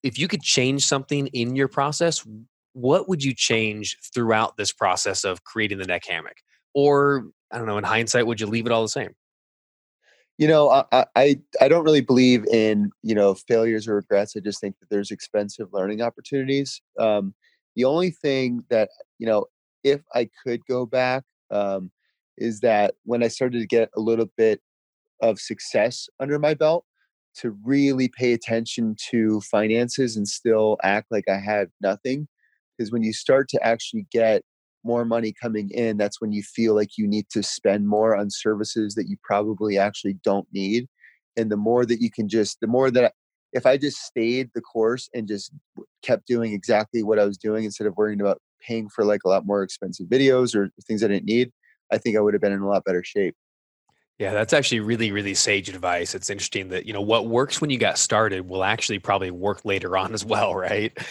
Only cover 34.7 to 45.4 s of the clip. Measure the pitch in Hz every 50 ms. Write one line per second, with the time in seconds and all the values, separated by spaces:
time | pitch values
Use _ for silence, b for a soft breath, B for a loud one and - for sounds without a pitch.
34.7 | _ _ - 117 120 120 120 117 113 117 113 110 98 - - 117 110 107 104 98
35.7 | - 120 117 113 107 104 104 104 - - 113 107 104 104 101 - - - 113 113
36.7 | 107 104 104 - - - 107 101 104 107 101 - - 110 101 - - - - 104
37.7 | 98 104 104 104 104 107 110 113 110 101 104 101 - - - 110 107 101 107 -
38.7 | - 113 107 104 101 110 95 - 98 - - - 101 104 107 107 107 92 107 107
39.7 | 101 95 98 104 101 - - 101 98 - - 104 98 98 - _ - 98 98 95
40.7 | 107 120 123 - b b b b b b b _ - 117 113 107 107 104 104 113
41.7 | 120 123 123 113 120 113 120 110 - - 110 98 98 113 104 - - - 117 110
42.7 | 120 127 135 131 120 127 120 - - _ _ _ _ _ _ _ - 131 - 131
43.7 | 135 139 143 143 - - - - - 123 113 117 123 131 131 117 - 117 - -
44.7 | - 117 110 113 123 127 - - - 123 110 101 107 101